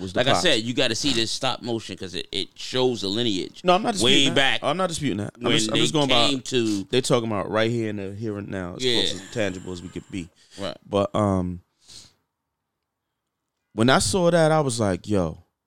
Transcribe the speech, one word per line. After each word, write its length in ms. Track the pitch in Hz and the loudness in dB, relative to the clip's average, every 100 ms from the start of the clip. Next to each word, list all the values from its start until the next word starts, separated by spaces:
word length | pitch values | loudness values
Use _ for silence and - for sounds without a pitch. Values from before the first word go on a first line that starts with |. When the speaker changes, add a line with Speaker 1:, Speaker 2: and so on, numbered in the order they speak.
Speaker 1:
was 120 | 92 | -6
the 60 | 101 | -2
Speaker 2:
Like 80 | - | 2
I 60 | |
Speaker 1:
pops. 100 | 90 | 2
Speaker 2:
said, 200 | 175 120 | 2 2
you 120 | 117 | 0
gotta 220 | 123 127 113 | -2 -2 0
see 160 | 147 | 0
this 180 | 117 113 | 0 -2
stop 320 | - 131 - | -2 -4 -4
motion 340 | 120 113 - 92 | -6 -6 -6 -12
'cause 180 | 92 85 | -10 -10
it, 100 | - | -8
it 160 | 95 87 - | -8 -8 -10
shows 460 | - 127 127 113 | -6 0 0 0
the 60 | 95 | -4
lineage 520 | 107 120 92 - - | -2 0 -2 -6 -2
Speaker 1:
No, 120 | 180 | 2
I'm 80 | 180 | 2
not 120 | - | 2
Speaker 2:
way 160 | 98 120 | 0 4
Speaker 1:
disputing 200 | 139 135 | 4 4
that. 0 | |
Speaker 2:
back 260 | 123 135 117 | 4 2 2
Speaker 1:
I'm 120 | 131 170 | -2 0
not 120 | 180 | -2
disputing 300 | 151 139 101 | -2 -2 -2
that. 160 | 104 - | -6 -4
I'm 80 | |
Speaker 2:
when 80 | 110 | 0
Speaker 1:
just, 160 | 113 110 | 0 2
I'm 40 | |
Speaker 2:
they 60 | 113 | 0
Speaker 1:
just 120 | 117 | 2
going 160 | 151 139 | 2 2
by 200 | 123 117 | 2 2
Speaker 2:
came 120 | 135 | 0
to 440 | - 127 110 101 92 | -2 0 0 -2 0
Speaker 1:
they 100 | 123 | 0
talking 280 | - 123 113 | 2 0 0
about 200 | 104 - | -4 -2
right 220 | 107 113 | 0 0
here 180 | 120 110 | 0 -4
in 60 | 104 | -6
the 160 | 98 | -8
here 220 | 101 113 101 | -8 -6 -6
and 120 | 101 | -6
now, 260 | 95 90 | -6 -8
as 100 | - | -2
Speaker 2:
Yeah. 100 | 127 113 | 0 2
Speaker 1:
close 140 | 92 | 0
as 160 | 92 92 | -4 -8
tangible 420 | 120 101 92 92 | -4 -2 -4 -10
as 80 | 90 | -12
we 80 | 87 | -10
could 200 | - - | -14 -10
be. 180 | 98 82 _ _ - | -10 -10 _ _ -10
Speaker 2:
Right. 180 | 98 - - | -10 -10 -2
Speaker 1:
But, 260 | 101 98 | 0 0
um, 460 | - 104 95 90 90 - _ _ - - _ _ _ _ _ _ _ _ _ _ _ _ _ _ _ _ | 2 2 2 -2 -8 -14 _ _ -20 -20 _ _ _ _ _ _ _ _ _ _ _ _ _ _ _ _
when 160 | 101 120 | 2 4
I 100 | 160 | 4
saw 300 | - 196 170 | 4 2 4
that, 200 | 170 156 | 4 4
I 100 | 156 | 4
was 200 | 135 117 | 2 0
like, 260 | 101 87 - | 0 0 0
"Yo, 380 | 101 82 - _ _ | 0 0 -4 _ _